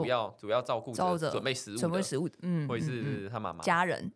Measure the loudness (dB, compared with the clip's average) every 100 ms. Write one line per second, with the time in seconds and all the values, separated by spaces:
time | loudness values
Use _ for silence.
0 | 2 2 0 -4 0 0 2 -2 -2 0
1 | 2 2 0 0 0 -2 -4 -2 0 0
2 | 0 0 -2 -4 -2 0 0 0 0 -2
3 | -2 -4 -4 -4 -4 -2 2 4 4 0
4 | -4